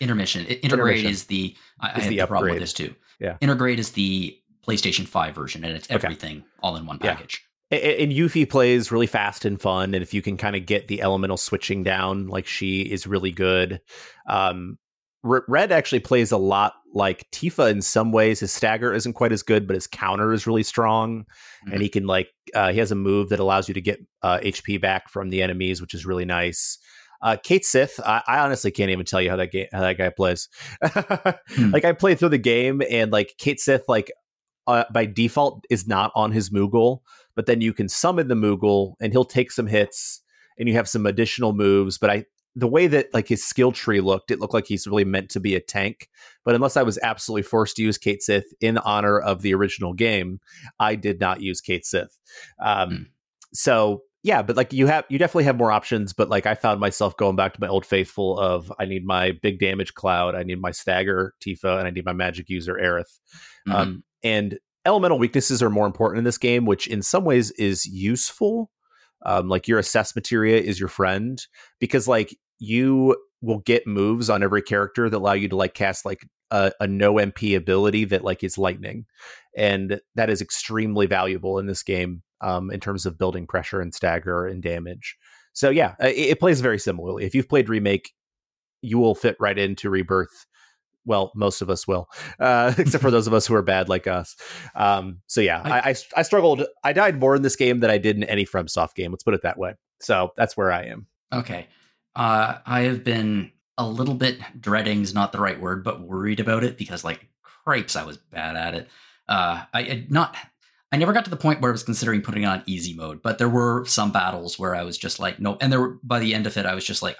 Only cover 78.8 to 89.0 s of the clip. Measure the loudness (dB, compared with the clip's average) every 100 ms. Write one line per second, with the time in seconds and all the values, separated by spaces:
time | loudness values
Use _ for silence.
78.8 | -10 -12 -16 _ -20 -20 _ 0 2 2
79.8 | -2 -6 -6 -2 0 0 -4 -8 -4 -4
80.8 | -2 0 2 2 0 -2 -4 -4 -4 -6
81.8 | -4 -2 -4 -6 -16 _ -6 -4 -6 -8
82.8 | -6 -6 -6 -2 -4 -4 -6 -6 -4 -6
83.8 | -6 -4 -2 -2 -2 -4 -4 -6 -6 -6
84.8 | -8 -12 -16 -18 _ _ _ 0 2 4
85.8 | 2 2 0 2 2 4 4 4 2 0
86.8 | -2 -4 -6 -6 -2 -2 2 2 2 0
87.8 | 2 0 -2 -18 _ _ _ _ _ _
88.8 | -2 4